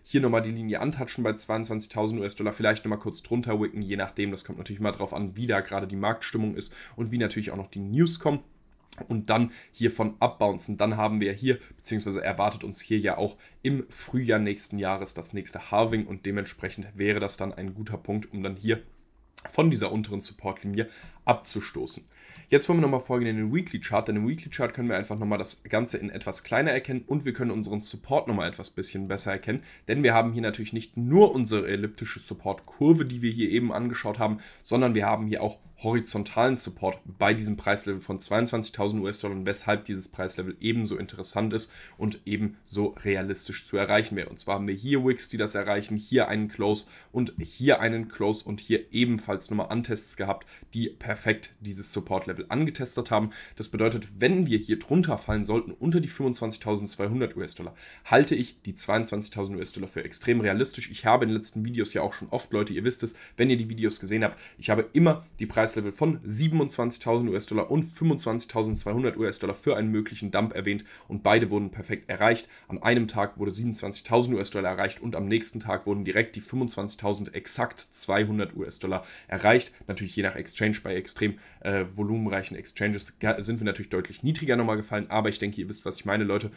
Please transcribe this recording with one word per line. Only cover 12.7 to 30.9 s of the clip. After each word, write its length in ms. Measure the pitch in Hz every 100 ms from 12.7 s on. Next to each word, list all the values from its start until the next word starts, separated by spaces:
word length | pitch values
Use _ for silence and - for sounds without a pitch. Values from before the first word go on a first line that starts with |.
| -
hier 160 | - 110
ja 180 | 101 87
auch 220 | 101 - - -
im 240 | 131 139 -
Frühjahr 520 | - - 127 120 107
nächsten 380 | 104 101 - 101
Jahres 360 | 95 98 95
das 180 | - -
nächste 380 | 101 - - -
Halving 360 | 104 113 113 104
und 200 | 98 98
dementsprechend 600 | 101 95 - 98 - 98
wäre 240 | 98 101 104
das 200 | 98 -
dann 160 | 98
ein 180 | - 95
guter 240 | 98 107 98
Punkt, 340 | - 107 -
um 120 | 104
dann 140 | 95 95
hier 260 | 107 110 - - _ _ _ - -
von 240 | - 160
dieser 220 | 120 101
unteren 300 | 110 104 101
Supportlinie 640 | - - 98 95 101 101 113 - - - -
abzustoßen. 800 | - - 104 - - 62 - - - - - -
Jetzt 180 | 139 -
wollen 120 | 170
wir 40 |
nochmal 180 | 143 131
vorgehen 280 | - 123 117
in 80 | 110
den 180 | 107
Weekly 240 | 156 185 -
Chart, 300 | - 107 -
denn 80 | 104
im 100 | 110
Weekly 220 | 165 -
Chart 240 | - 120
können 160 | - 120
wir 80 | 95
einfach 220 | 101 110
nochmal 180 | 104 101
das 260 | 95 -
Ganze 340 | - 110 120 110
in 100 | 101
etwas 360 | 98 98 95
kleiner 260 | - 113 156
erkennen 320 | 127 - 127 -
und 200 | 147 135
wir 80 |
können 160 | 117 123
unseren 320 | 107 107 104
Support 440 | - 107 - 147 -
nochmal 220 | 104 87
etwas 220 | 90 95
bisschen 360 | - 95 95 98
besser 260 | 98 98
erkennen, 300 | 98 - 123 - - -
denn 160 | 123
wir 120 | 127
haben 180 | 113 117
hier 80 | 113
natürlich 320 | 110 107 107
nicht 240 | 113 -